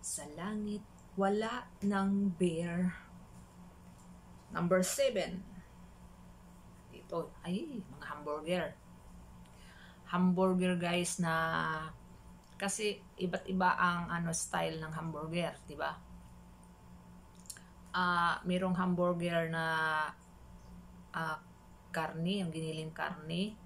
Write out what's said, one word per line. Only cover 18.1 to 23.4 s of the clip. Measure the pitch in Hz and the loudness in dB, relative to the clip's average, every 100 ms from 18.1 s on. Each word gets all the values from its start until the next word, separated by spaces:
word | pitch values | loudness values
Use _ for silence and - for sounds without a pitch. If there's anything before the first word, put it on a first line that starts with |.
| 175 170 - 180 | 6 4 2 2
merong | 180 185 180 | 2 4 2
hamburger | 185 175 175 175 170 170 165 | 4 4 4 4 2 2 2
na, | 165 165 160 156 156 151 - - - - - - - - - - | 2 2 4 4 2 0 -4 -18 -20 -18 -18 -16 -16 -16 -18 -10
ah, | 170 160 156 - - - - - | -4 -2 -4 -8 -20 -20 -20 -6
karne, | 165 160 160 170 202 | -2 -2 0 0 2
yung | 180 160 | 0 -2
giniling | 160 156 160 160 | -4 -4 -6 -4
karne. | 151 180 156 165 | -4 -4 -4 -2